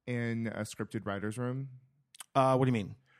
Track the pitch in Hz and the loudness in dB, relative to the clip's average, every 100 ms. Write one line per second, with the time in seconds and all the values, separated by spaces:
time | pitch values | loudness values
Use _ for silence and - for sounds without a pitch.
0 | - 120 117 117 113 - 107 - 107 113 | -6 -2 -2 -2 -4 -4 -8 -6 -6 -4
1 | 98 98 104 110 123 127 135 127 _ _ | -4 -4 -4 -4 -6 -6 -8 -14 _ _
2 | _ _ - 139 131 131 131 117 95 - | _ _ 0 4 6 6 6 4 0 -10
3 | _ _ | _ _